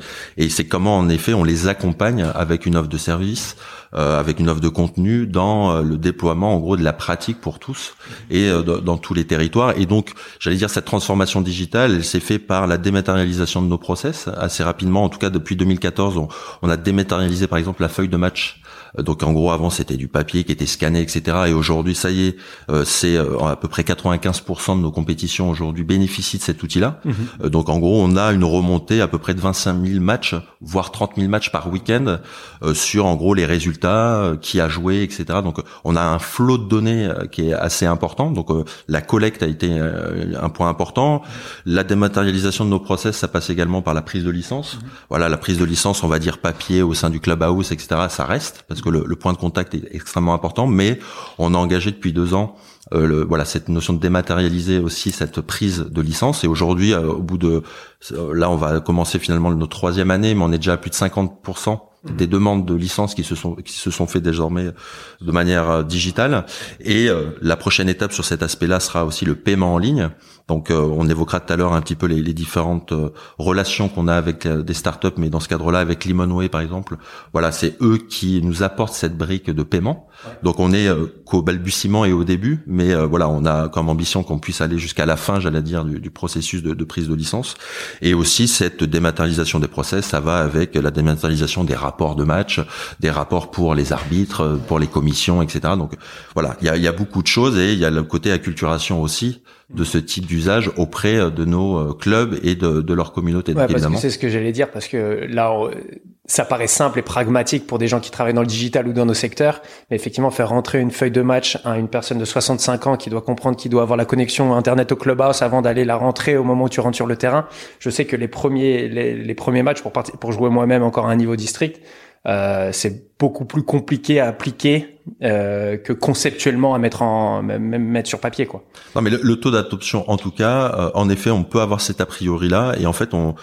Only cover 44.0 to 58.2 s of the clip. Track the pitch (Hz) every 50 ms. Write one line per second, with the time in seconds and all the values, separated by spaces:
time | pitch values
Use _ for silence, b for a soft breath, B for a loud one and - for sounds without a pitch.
44 | 78 - - 95 85 87 87 87 87 - 123 139 147 - - 117 110 131 B B
45 | B B - 76 85 82 78 73 - - 92 85 87 82 85 82 - 98 101 -
46 | - 80 80 80 80 87 78 - - 87 78 - - - 92 92 92 85 82 -
47 | - 82 80 78 - 90 82 82 82 82 90 95 95 - 85 76 - - 82 80
48 | 90 87 - - 71 67 95 139 151 - - - - - 82 78 - 85 82 78
49 | 78 - 85 - - 92 92 - - 85 - - 87 - - 78 - - - 87
50 | - - - 87 87 85 85 85 - 82 - - 120 135 110 95 98 104 123 123
51 | B B B B B B B B 85 85 87 87 87 85 90 90 87 104 101 -
52 | - 95 80 87 87 87 90 95 104 110 107 B B B B B B B - 82
53 | 80 80 78 78 78 82 82 78 71 - - 80 76 - 85 85 82 - 87 82
54 | 80 90 90 90 90 - 90 90 90 85 85 87 85 92 95 92 85 82 - -
55 | - - 90 - - 78 - - 78 - - - 110 101 90 87 80 76 76 80
56 | 78 78 78 - - 131 147 - - 85 80 78 90 85 90 87 95 104 107 87
57 | 82 80 80 82 90 82 90 87 87 82 82 80 78 B B B B B B B
58 | - - - 76